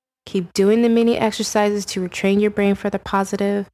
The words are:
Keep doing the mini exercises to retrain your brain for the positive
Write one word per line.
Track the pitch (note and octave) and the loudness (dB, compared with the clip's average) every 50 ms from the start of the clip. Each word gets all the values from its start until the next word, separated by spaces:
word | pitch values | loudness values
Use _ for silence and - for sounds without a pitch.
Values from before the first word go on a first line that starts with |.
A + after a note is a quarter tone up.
| _ _ _ _ _ | _ _ _ _ _
Keep | - - G3 F3 E3 | -6 -4 -4 -4 -4
doing | - - G3 G3+ A3 A#3 | 0 2 2 4 4 4
the | A#3+ A#3 | 4 4
mini | A#3 A#3 A#3 A#3 A#3 - | 4 4 4 2 2 2
exercises | A3+ G#3+ G#3 - A3 - - G#3+ G#3 G#3 G#3 G#3 G3 | 0 -2 -2 -2 -6 -2 0 0 0 2 0 -2 -6
to | - - F#3+ F#3 | -6 -6 -6 -6
retrain | F3+ - - - G3 G3 G3+ | -6 -6 -2 0 0 2 2
your | G#3 G#3 | 2 0
brain | G#3 - G3+ G3+ G3 | 0 0 0 0 0
for | G3 - G3+ | 0 -2 -4
the | - F#3+ | -6 -6
positive | - - - G3 G3 - - G3 G3+ G3+ G3+ G3+ G3 - | -8 -4 -2 -2 -2 -2 -2 -2 -2 -2 -2 -2 -4 -8